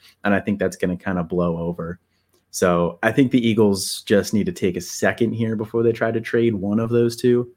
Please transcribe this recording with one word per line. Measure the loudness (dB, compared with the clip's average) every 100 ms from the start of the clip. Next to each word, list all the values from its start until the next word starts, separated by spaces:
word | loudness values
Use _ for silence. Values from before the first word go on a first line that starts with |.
| -20 _
And | 0
I | 0
think | 0 -2
that's | -2 -2
gonna | -4 -2
kinda | -4 -4
blow | -2 0 0 -2
over. | -4 -6 -8 -12 _ _ _ _ _
So | 0 2 2 0 0
I | 0
think | 2 4
the | 4 2
Eagles | 4 4 2 -4 -6
just | 0 2 2
need | -2 -2
to |
take | -2 -2 -2
a |
second | -8 -2 -2 0 -2
here | -2 -4
before | -4 -4 0
they | 0
try | 2 0
to | -2
trade | -2 0 2 0
one | 0 0
of | 0
those | 2 0
two. | 2 2 2 0